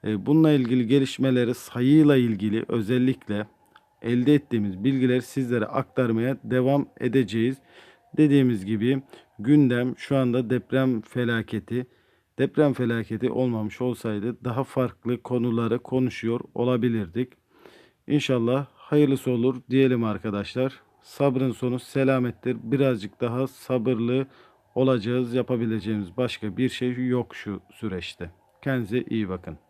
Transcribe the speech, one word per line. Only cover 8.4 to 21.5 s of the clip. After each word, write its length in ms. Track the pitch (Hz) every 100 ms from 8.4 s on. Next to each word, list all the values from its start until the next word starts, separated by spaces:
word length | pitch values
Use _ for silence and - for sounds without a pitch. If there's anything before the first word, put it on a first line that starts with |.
| 127 110 95
gibi 360 | 107 117 135 - - _ -
gündem 580 | 107 151 135 123 123 117
şu 200 | - 139
anda 320 | 127 120 113
deprem 520 | 123 - 131 131 120
felaketi. 840 | - 123 120 113 104 110 - 120 123 _ _ _ _ -
Deprem 320 | 135 - 147
felaketi 580 | 127 120 117 107 110 120
olmamış 500 | - 127 110 107 -
olsaydı 640 | 127 117 117 104 107 117 123
daha 180 | 120
farklı 580 | 131 - 123 - 113 120
konuları 580 | - 123 120 113 117 120
konuşuyor 600 | - 131 127 - 113 117 - -
olabilirdik. 800 | 120 127 120 113 92 104 127 _ _ _ - - _ _ -
İnşallah 600 | 147 - 127 117 131 143
hayırlısı 580 | _ - 147 147 131 -
olur 300 | 123 123 127 -
diyelim 340 | 131 135 123
arkadaşlar. 800 | 113 104 113 101 101 127 131 - _ _
Sabrın 500 | - - 143 131 131